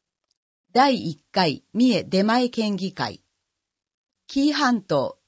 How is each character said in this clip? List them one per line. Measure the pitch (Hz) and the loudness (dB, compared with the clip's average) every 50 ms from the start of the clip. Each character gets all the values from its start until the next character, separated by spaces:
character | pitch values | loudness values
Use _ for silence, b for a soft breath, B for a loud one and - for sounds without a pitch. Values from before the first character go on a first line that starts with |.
| _ _ _ _ _ _ _ _ _ _ _ _ _ _ - | _ _ _ _ _ _ _ _ _ _ _ _ _ _ 0
第 | 240 269 285 262 202 104 165 | 2 2 4 2 0 -4 -6
一 | 151 - _ _ - | -8 -10 _ _ -2
回 | 202 185 160 135 - - _ - | 0 0 0 0 -4 -10 _ 0
三 | 208 247 254 226 | 2 2 4 2
重 | 165 - | 0 -2
出 | - - 185 196 | -2 0 0 2
前 | 214 226 247 254 247 | 2 2 0 0 -2
県 | 247 233 220 214 202 | -2 -4 -4 -4 -4
議 | 185 185 190 190 | -4 -6 -8 -6
会。 | - 135 113 95 - _ _ _ _ _ _ _ _ _ _ _ _ _ _ _ _ _ _ _ _ _ | -6 -6 -8 -8 -12 _ _ _ _ _ _ _ _ _ _ _ _ _ _ _ _ _ _ _ _ _
紀 | - - 277 277 302 | -6 -2 0 0 2
伊 | 294 | 2
半 | 285 294 254 240 220 | 2 0 0 0 0
島 | - - 165 143 127 85 - - _ | -2 -2 -2 0 0 -2 -6 -12 _